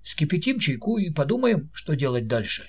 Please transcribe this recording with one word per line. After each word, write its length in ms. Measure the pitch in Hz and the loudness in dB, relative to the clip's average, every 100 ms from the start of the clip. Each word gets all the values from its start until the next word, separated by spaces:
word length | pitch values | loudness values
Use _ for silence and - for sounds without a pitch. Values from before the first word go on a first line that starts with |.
Вскипятим 560 | - - 151 180 254 269 | -10 -2 0 2 0 2
чайку 380 | - 120 - 226 | 0 0 0 0
и 120 | 180 | 0
подумаем, 600 | 151 139 247 247 214 - | 0 0 2 4 2 -2
что 220 | - - | -12 -4
делать 320 | 143 135 123 110 | 0 2 0 0
дальше. 380 | 117 101 - | -2 -2 -6